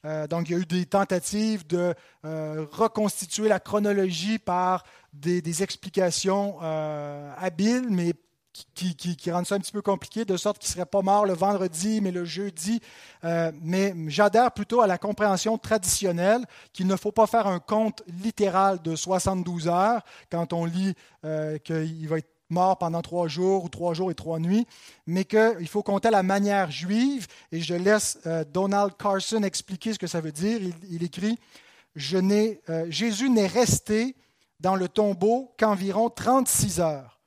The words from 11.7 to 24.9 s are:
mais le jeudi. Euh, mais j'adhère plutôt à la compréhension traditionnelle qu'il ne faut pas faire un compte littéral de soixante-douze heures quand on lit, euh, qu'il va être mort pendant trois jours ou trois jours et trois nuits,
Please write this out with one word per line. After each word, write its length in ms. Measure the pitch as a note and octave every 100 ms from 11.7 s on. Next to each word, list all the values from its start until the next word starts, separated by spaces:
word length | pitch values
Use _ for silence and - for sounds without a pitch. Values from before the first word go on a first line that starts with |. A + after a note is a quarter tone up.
| D#3+ G3+ A3
mais 100 | F#3+
le 140 | F3+
jeudi. 560 | F3 D#3 G3+ D#3+ F3 A#3 - - - -
Euh, 300 | E3 E3 E3 D#3
mais 320 | E3 F#3 G3 E3+ D#3
j'adhère 420 | D3 G#3 G#3+ B3
plutôt 300 | - G3+ A#3+
à 80 | G#3+
la 100 | F3
compréhension 580 | G3+ G#3 G#3 F#3 G#3+ A3+
traditionnelle 880 | - A3 F#3 - F#3+ E3+ F#3 A#3 A#3+ - -
qu'il 160 | - F#3
ne 80 | F#3+
faut 160 | G#3
pas 160 | A3 G#3+
faire 180 | A#3 G3+
un 140 | F3+
compte 420 | - G#3+ A3 - - F3
littéral 580 | G#3+ - G3 F3+ G3 F#3
de 140 | E3 D#3+
soixante-douze 720 | F#3 F#3 G3 F#3 F3 F3 D#3+
heures 340 | F3 G3+ A#3 - - _
quand 200 | E3+ E3+
on 120 | E3+
lit, 320 | E3+ E3+ F#3+ F3+ - _
euh, 340 | D#3 D#3 D#3 D3+
qu'il 500 | - D#3+ D#3+ D#3+ D#3
va 100 | D#3+
être 100 | - _ _
mort 260 | E3 F#3 F#3
pendant 240 | E3+ E3+
trois 280 | - F3 E3+
jours 360 | D3 F#3 F#3+
ou 60 | E3+
trois 240 | - F3
jours 160 | E3 F#3
et 40 |
trois 240 | E3 D#3+ E3
nuits, 280 | E3+ G#3 A#3+ - -